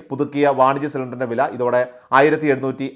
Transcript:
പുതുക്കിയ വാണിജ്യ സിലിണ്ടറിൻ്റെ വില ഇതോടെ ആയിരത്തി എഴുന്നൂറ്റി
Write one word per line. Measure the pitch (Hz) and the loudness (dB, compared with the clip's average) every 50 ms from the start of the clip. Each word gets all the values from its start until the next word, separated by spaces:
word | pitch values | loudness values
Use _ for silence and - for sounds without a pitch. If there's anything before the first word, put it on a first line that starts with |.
| - - | -6 -8
പുതുക്കിയ | 139 131 147 143 139 143 143 143 139 131 | -6 -4 -4 -4 -2 0 2 2 4 4
വാണിജ്യ | 131 131 139 143 143 151 143 | 4 2 2 0 -4 -6 -6
സിലിണ്ടറിൻ്റെ | 139 131 127 120 123 131 120 117 | -8 -8 -8 -8 -6 -6 -4 -2
വില | 117 135 151 - | -2 -2 -2 -2
ഇതോടെ | 120 123 123 120 123 123 123 - - - - - - | -4 -2 0 0 0 0 -2 -6 -14 -4 2 4 6
ആയിരത്തി | 143 156 151 156 156 147 | 6 6 4 2 2 0
എഴുന്നൂറ്റി | 135 123 127 135 127 - 135 139 - | 0 0 -2 -4 -6 -6 -8 -10 -8